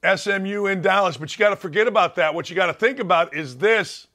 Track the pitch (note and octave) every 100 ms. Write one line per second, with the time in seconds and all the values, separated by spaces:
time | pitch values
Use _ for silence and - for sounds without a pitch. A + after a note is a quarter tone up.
0 | F3+ F#3+ - G3 F#3+ G3+ G3+ G3 D#3+ F#3+
1 | F#3+ B2+ D3+ - G#3 G3 F#3 D3+ B3 G#3+
2 | F3 F3 D#3+ D#3+ E3 F3 F3+ D3+ A3+ C4+
3 | G3 F3 E3+ D3+ D3+ B2 F#3+ A3 F3+ -
4 | -